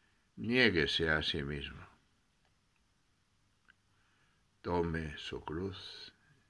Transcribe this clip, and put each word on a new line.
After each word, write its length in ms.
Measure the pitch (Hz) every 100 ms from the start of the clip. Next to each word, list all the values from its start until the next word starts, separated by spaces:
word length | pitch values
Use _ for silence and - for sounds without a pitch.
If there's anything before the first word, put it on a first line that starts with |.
| _ _ _ -
niéguese 760 | 110 127 117 87 71 - 80
a 140 | 78
sí 180 | 78 80
mismo. 460 | 69 73 69 - - - _ _ _ _ _ _ _ _ _ _ _ _ _ _ _ _ _ _ _ _ _ _ _ _ _ _
Tome 540 | - 87 82 80 78 76
su 220 | - 64
cruz 680 | - 80 98 98 - - - - _ _